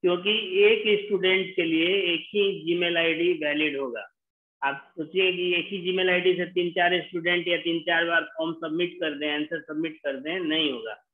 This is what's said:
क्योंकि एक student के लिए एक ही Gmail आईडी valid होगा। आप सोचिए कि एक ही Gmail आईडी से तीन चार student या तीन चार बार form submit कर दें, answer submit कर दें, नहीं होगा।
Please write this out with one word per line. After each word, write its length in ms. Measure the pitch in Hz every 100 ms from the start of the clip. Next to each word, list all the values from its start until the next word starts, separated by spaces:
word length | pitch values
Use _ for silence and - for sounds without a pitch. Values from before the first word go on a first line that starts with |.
क्योंकि 600 | 185 175 185 220 202 185
एक 420 | 208 220 214 202 -
student 500 | 196 185 190 180 -
के 80 |
लिए 500 | 165 160 170 196 180
एक 80 | 165
ही 520 | - 208 196 170 160
Gmail 240 | 175 175 170
आईडी 360 | 165 160 175
valid 440 | 170 151 147 156 139
होगा। 340 | 135 113 101 _ _ _ _ _
आप 240 | 139 139 -
सोचिए 420 | - 151 180 185
कि 200 | 180 180
एक 140 | 175 160
ही 240 | 196 175
Gmail 180 | 185 185
आईडी 240 | 180 180
से 120 | 180 180
तीन 260 | 180 175
चार 300 | 175 175 180
student 460 | 156 175 165 175 170
या 100 | 170
तीन 220 | 165 165
चार 260 | 160 170 170
बार 180 | 170
form 300 | 156 - 165
submit 400 | 160 160 160 175
कर 200 | 175 160
दें, 180 | 143 147
answer 300 | 147 151 165
submit 360 | - 151 160 156
कर 200 | 147 135
दें, 220 | 147 180
नहीं 320 | 170 160 151
होगा। 300 | 123 110 104 _